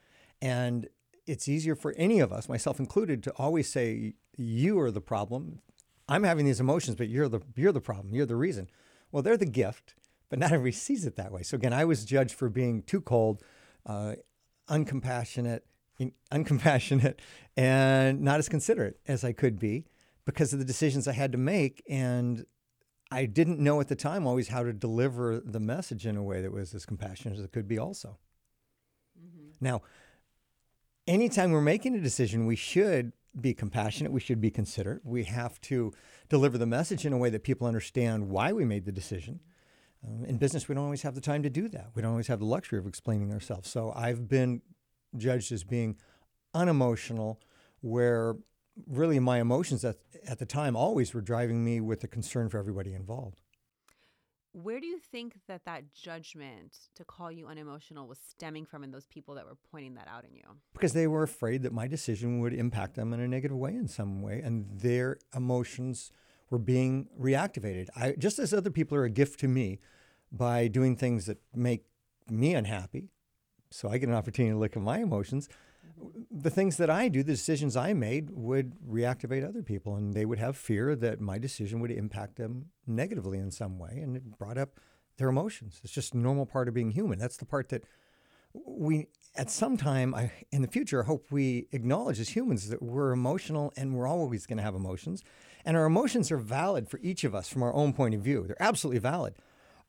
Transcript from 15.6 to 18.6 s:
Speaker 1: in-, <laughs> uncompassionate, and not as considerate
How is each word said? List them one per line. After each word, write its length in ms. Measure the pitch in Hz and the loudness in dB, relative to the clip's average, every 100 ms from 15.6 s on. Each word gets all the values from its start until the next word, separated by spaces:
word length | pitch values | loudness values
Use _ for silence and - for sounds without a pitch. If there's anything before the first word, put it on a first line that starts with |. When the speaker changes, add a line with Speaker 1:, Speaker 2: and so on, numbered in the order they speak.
| _ _ _ - | _ _ _ -8
Speaker 1:
in-, 140 | 127 - | -8 -8
<laughs> 100 | - | -4
uncompassionate, 840 | 147 - 139 160 131 - 135 131 - - - - - | -2 2 4 6 4 4 4 4 2 -12 -20 -6 2
and 680 | 131 135 135 135 131 139 | 6 8 8 8 6 4
not 160 | 139 151 | 4 4
as 100 | - | 2
considerate 520 | 151 | 0